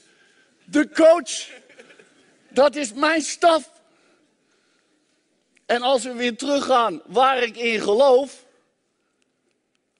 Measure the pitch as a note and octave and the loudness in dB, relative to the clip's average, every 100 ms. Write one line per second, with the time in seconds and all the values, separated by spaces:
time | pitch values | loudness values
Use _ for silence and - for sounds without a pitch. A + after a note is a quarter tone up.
0 | _ _ _ _ _ _ _ D4 D4+ - | _ _ _ _ _ _ _ -2 -2 4
1 | D#4+ E4+ - - - - _ - - - | 4 4 0 -12 -14 -20 _ -20 -20 -20
2 | _ _ _ _ _ A#3+ C#4+ C#4+ B3 A3+ | _ _ _ _ _ 0 0 0 -8 -4
3 | D4+ D#4+ - - E4+ D#4+ - _ _ _ | -2 -2 -6 0 0 0 -4 _ _ _
4 | _ _ _ _ _ _ _ _ _ _ | _ _ _ _ _ _ _ _ _ _
5 | _ _ _ _ _ _ - A#3+ B3 C4 | _ _ _ _ _ _ -4 -2 0 -2
6 | B3 A#3 A#3+ A3 C4+ C#4 B3+ B3 A3 D#3+ | -2 -6 -6 -4 -4 -2 0 0 0 -4
7 | - G3+ C4 C4 A#3 A3 A#3 G#3+ G3+ G#3+ | -6 0 2 0 -4 -6 -4 -4 0 2
8 | C#4 B3+ C#4 - _ _ _ _ _ _ | 4 4 0 -10 _ _ _ _ _ _
9 | _ _ _ _ _ _ _ _ _ | _ _ _ _ _ _ _ _ _